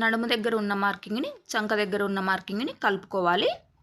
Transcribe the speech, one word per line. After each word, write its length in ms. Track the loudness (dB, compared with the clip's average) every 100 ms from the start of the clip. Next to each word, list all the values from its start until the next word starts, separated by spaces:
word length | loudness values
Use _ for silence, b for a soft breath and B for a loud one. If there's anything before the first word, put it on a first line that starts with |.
నడుము 260 | 0 2 2
దగ్గర 220 | 0 2 0
ఉన్న 100 | 0 0
మార్కింగ్ని, 480 | 0 -2 -4 -4 -4 -6 -6
చంక 180 | -2 0 2
దగ్గర 200 | 2 0 0
ఉన్న 120 | 0 0
మార్కింగ్ని 440 | 0 -2 -4 -4 -2
కలుపుకోవాలి. 640 | -2 -2 -2 0 2 2 2 -2 _ _